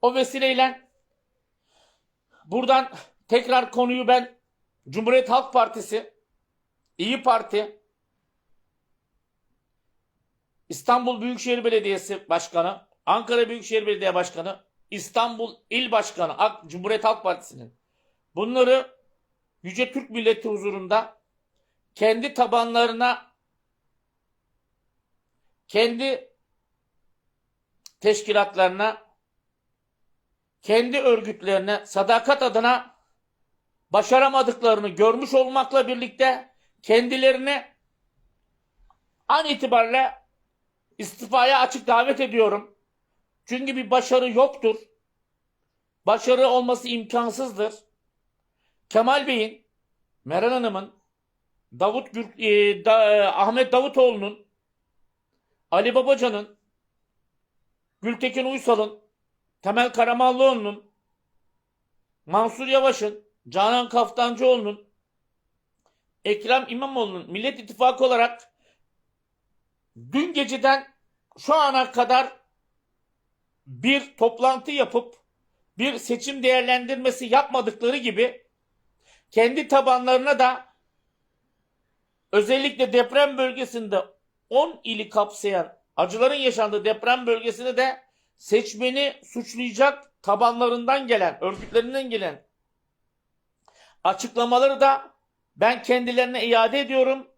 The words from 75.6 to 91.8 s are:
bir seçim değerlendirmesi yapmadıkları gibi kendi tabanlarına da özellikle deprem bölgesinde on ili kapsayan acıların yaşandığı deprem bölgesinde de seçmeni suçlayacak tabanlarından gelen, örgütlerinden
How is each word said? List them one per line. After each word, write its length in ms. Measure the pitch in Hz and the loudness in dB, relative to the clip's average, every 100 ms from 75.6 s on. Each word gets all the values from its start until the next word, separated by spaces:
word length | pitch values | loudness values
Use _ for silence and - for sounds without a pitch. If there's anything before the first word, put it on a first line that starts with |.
| _ - | _ -4
bir 200 | 254 233 | -4 -4
seçim 460 | - 233 254 277 | -6 -6 -6 -2
değerlendirmesi 840 | 254 254 247 247 240 262 254 247 247 | 2 2 2 -2 -2 -4 -4 -4 0
yapmadıkları 720 | 247 285 262 220 214 233 277 | 0 0 -2 -4 -4 -4 -2
gibi 500 | 240 196 240 - _ _ _ _ _ _ _ _ _ | -4 -2 -2 -2 _ _ _ _ _ _ _ _ _
kendi 360 | - 233 269 302 | 2 2 0 2
tabanlarına 720 | 277 269 254 247 254 269 285 | 2 4 0 2 2 2 2
da 260 | 254 254 - _ _ _ _ _ _ _ _ _ _ _ _ _ _ _ _ | 2 0 -10 _ _ _ _ _ _ _ _ _ _ _ _ _ _ _ _
özellikle 600 | 202 208 262 277 202 247 | 0 2 0 0 -2 0
deprem 440 | 233 233 269 285 262 | 2 2 2 2 2
bölgesinde 680 | 254 247 247 240 220 196 - _ _ _ _ | -4 -4 -8 -8 -4 -4 -4 _ _ _ _
on 300 | 240 320 320 | 0 0 -4
ili 260 | 220 214 208 | -10 -8 -4
kapsayan 680 | 214 208 - 208 190 165 - _ - | -2 -2 -2 -4 -2 -4 -10 _ -2
acıların 380 | 175 208 254 285 | -2 2 0 2
yaşandığı 500 | 262 220 214 208 208 | 0 0 -2 0 -2
deprem 420 | 214 214 247 240 | -2 0 0 0
bölgesinde 500 | 226 226 220 247 240 | -2 -2 -6 -6 -2
de 260 | 262 254 _ _ _ _ | -2 -2 _ _ _ _
seçmeni 840 | - 214 214 214 254 262 285 - | -2 0 0 -4 -4 -2 -4 -4
suçlayacak 960 | - 240 233 233 247 214 269 277 - _ | -14 -12 -12 -8 -8 2 0 0 -14 _
tabanlarından 840 | - 202 233 233 247 240 240 277 262 | -2 2 2 2 -2 -2 -2 -2 0
gelen, 360 | 226 180 - | 0 0 -2
örgütlerinden 680 | 185 202 214 220 | -6 -8 -4 -2